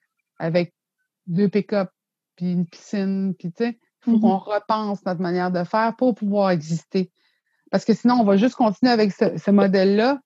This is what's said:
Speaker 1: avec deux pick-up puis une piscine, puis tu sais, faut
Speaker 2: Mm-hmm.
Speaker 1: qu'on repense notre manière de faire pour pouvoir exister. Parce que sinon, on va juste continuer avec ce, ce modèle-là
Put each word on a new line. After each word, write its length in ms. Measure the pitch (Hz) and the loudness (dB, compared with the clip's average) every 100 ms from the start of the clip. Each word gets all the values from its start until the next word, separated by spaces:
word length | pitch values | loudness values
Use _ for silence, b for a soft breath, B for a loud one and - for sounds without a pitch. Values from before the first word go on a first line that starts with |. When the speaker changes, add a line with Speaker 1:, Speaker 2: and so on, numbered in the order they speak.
| _ _ _ - | _ _ _ -10
Speaker 1:
avec 360 | 165 175 175 _ _ _ _ _ - | -4 -2 -4 _ _ _ _ _ -8
deux 240 | 170 202 | -2 0
pick-up 400 | 208 190 202 185 _ _ _ _ _ | 0 -2 -4 -6 _ _ _ _ _
puis 160 | 180 | -4
une 160 | 175 170 | -4 -4
piscine, 680 | - - 208 190 196 190 180 | -8 -10 -6 -4 -4 -4 -6
puis 140 | 175 | -10
tu 120 | - 233 | -6 -6
sais, 140 | 233 _ _ | -8 _ _
faut 120 | - | 0
Speaker 2:
Mm-hmm. 80 | 226 | 2
Speaker 1:
qu'on 180 | 220 190 | 4 2
repense 680 | - 208 - 220 214 202 190 | -2 -6 -2 -4 -4 -6 -6
notre 160 | 175 | -4
manière 280 | 180 180 180 | -2 -2 -2
de 140 | 175 | -4
faire 320 | 175 220 226 226 | -2 -2 -2 0
pour 180 | 254 | -2
pouvoir 380 | 208 208 202 190 | 0 -2 0 2
exister. 580 | 175 156 165 - 190 180 _ _ _ _ _ _ | 0 -2 -6 -4 -4 -4 _ _ _ _ _ _
Parce 140 | 190 - | -2 0
que 80 | |
sinon, 220 | 214 240 247 | 0 2 2
on 100 | 202 | 2
va 100 | 196 | 2
juste 200 | 247 - | 2 2
continuer 360 | 226 185 254 | -2 2 2
avec 220 | 233 214 | 2 0
ce, 240 | - 196 165 | 0 -2 -2
ce 120 | 202 | 2
modèle-là 720 | 202 196 190 190 202 240 277 | 2 4 2 2 2 0 -2